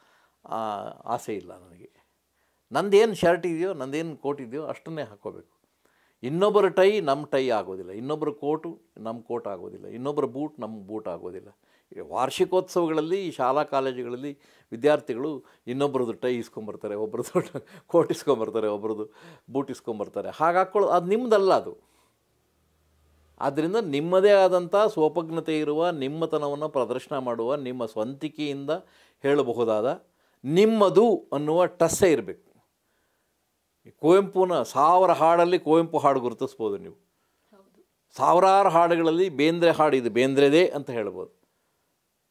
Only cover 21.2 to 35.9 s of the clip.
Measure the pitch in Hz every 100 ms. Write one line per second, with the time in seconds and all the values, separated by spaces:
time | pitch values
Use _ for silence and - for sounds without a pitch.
21.2 | 247 214 190 139 95 - _ _ _ _
22.2 | _ _ _ _ _ _ _ _ _ _
23.2 | _ - 143 143 160 220 190 139 165 185
24.2 | 202 202 185 180 175 202 214 214 156 165
25.2 | 160 165 160 156 151 151 175 160 131 156
26.2 | 160 151 143 143 151 143 117 123 - 143
27.2 | 127 117 113 147 127 127 113 110 113 139
28.2 | 156 151 151 139 139 170 - _ _ _
29.2 | 139 143 120 113 113 107 120 175 _ _
30.2 | _ _ 127 170 220 220 196 165 233 190
31.2 | - 139 151 165 175 - 165 - 190 143
32.2 | 90 - _ _ _ _ _ _ _ _
33.2 | _ _ _ _ _ _ 113 _ 156 190
34.2 | 190 185 185 160 - 131 151 180 185 147
35.2 | 160 170 175 180 147 165 165